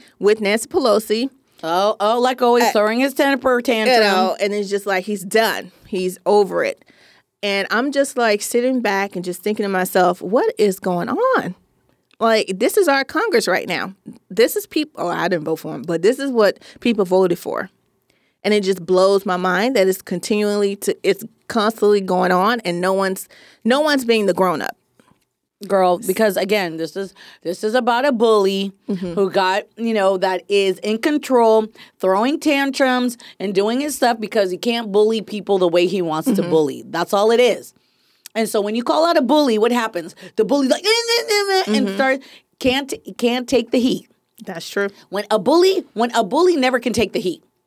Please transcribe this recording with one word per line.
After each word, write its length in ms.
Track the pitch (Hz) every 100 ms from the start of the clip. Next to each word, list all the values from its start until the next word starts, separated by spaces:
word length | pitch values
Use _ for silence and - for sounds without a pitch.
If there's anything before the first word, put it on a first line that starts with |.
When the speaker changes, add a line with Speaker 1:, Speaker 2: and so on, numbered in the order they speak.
| - -
Speaker 1:
with 200 | 196 214
Nancy 280 | 202 220 -
Pelosi. 640 | 349 254 208 214 220 262 - _ _
Speaker 2:
Oh, 320 | 165 175 208 214
oh, 200 | 208 240
like 220 | 247 262
always, 220 | 247 240
Speaker 1:
Uh, 60 | 226
Speaker 2:
throwing 280 | 214 214 233
his 140 | 269
temper 460 | 277 277 269 262 247
tantrum. 340 | 247 226 220 240
Speaker 1:
You 60 |
know, 320 | 208 185 185 -
and 140 | 196
it's 160 | 208 196
just 160 | 196 202
like, 180 | 185 208
he's 180 | 202
done. 480 | 185 220 220 95 180 - -
He's 320 | 185 185 185 -
over 360 | 208 190 175
it. 200 | 117 - _ _ _ _ _ _
And 240 | 202 196 190
I'm 220 | 214 277
just, 260 | 277 277 247
like, 240 | 226 208
sitting 400 | - 240 247 254
back 340 | 220 196 196 185
and 80 |
just 160 | 180 180
thinking 200 | 208 214
to 60 | 202
myself, 500 | 185 180 190 180 180
"What 320 | 180 240 453 -
is 200 | 208 185
going 300 | 190 175 170
on?" 460 | 320 523 480 170 - _ _ _ _ _ -
Like, 320 | 226 220 -
this 220 | 190 262 -
is 120 | 339
our 160 | 277
Congress 440 | 262 320 453 233 214
right 180 | 190 -
now. 280 | 156 98 190 - - -
This 260 | 185 233
is 120 | 415 -
people, 360 | 320 302 -
oh, 40 | 175
I 200 | 165 170
didn't 160 | 170
vote 120 | 156 160
for 180 | 160
him, 80 | 151
but 200 | 147 165
this 160 | 185 269
is 120 | 277
what 280 | 240 196 - - -
people 240 | 240 214 180
voted 320 | 190 185 170
for. 320 | - - 190 _ _ _ _ _ _ _
And 80 | 196
it 100 | 208
just 220 | 190 185
blows 400 | 165 185 190 196
my 120 | 202 180
mind 360 | 185 180 240 269
that 120 | 190
it's 140 | 185
continually 720 | - 180 - 208 208 208 202 202
to, 180 | - -
it's 220 | 185 190 226 _ -
constantly 540 | 233 208 220 208 208
going 300 | 190 196 180
on, 280 | 185 202 240
and 200 | 175 175
no 100 | 180
one's, 360 | 190 190 190 - - - _
no 160 | 220 269
one's 240 | 302 277
being 220 | 233 226 196
the 80 |
grown 260 | 175 185 151
up. 160 | - - _ _ _ _ _ _ _ _ -
Speaker 2:
Girl, 320 | 196 180 175 185
because 300 | 190 220 185
again, 400 | 190 208 175 160
this 200 | 160 190
is, 180 | 196 - - -
this 240 | 160 -
is 100 | 214
about 300 | 247 240 233
a 80 | 285
bully 600 | 233 226 214 196 196 196 - -
Speaker 1:
Mm-hmm. 240 | 190 180
Speaker 2:
who 160 | 170 190
got, 340 | 190 185 202 - -
you 160 | 226
know, 240 | 214 190 190
that 240 | 185 185 -
is 280 | 202 196 185
in 180 | 208 220
control, 680 | 311 302 - 254 226 220 214 - - _
throwing 400 | 185 190 247 320
tantrums 800 | 311 277 277 269 262 254 247 240 - -
and 140 | 190
doing 260 | 190 208 247
his 160 | 294 -
stuff 240 | 240 226
because 300 | 208 220 190
he 80 | 180
can't 340 | 233 233 220
bully 300 | 202 214 226
people 340 | - 208 190 196
the 100 | 175
way 200 | 175 180
he 160 | 190
wants 240 | 170 156 254
to 60 |
Speaker 1:
Mm-hmm. 160 | 190 175
Speaker 2:
bully. 340 | 160 147 127 -
That's 280 | 160 175
all 160 | 202 220
it 100 | 233
is. 320 | 247 185 - _ _ _ _ _ -
And 120 | 220 220
so 100 | 214
when 140 | 202
you 100 | 226
call 220 | 247 302 330
out 100 | 339
a 60 |
bully, 340 | 233 302 285 214
what 160 | 233
happens? 420 | 240 220 180 160 - 185 -
The 80 |
bully's 260 | 190 285 262
like, 140 | -
"Eh, 40 | 403
eh, 340 | 466 466 466 453
eh, 20 |
eh," 320 | 415 392 381 277
and 120 | 214 196
Speaker 1:
Mm-hmm. 80 | 196
Speaker 2:
start, 240 | 262 269 - - _ -
can't, 340 | 262 262 269 220 - -
can't 320 | 233 247 240
take 220 | 247 226
the 100 | 262
heat. 300 | 247 - - _ _ _
Speaker 1:
That's 240 | 196 165 -
true. 200 | 202 202 - _
Speaker 2:
When 160 | 190 208
a 80 | 220
bully, 480 | 208 330 381 381 -
when 200 | 208 240
a 80 | 294
bully 340 | 185 277 359 320
never 220 | 254 254
can 140 | 247
take 220 | 220 208
the 60 | 175
heat. 220 | 180 - _ _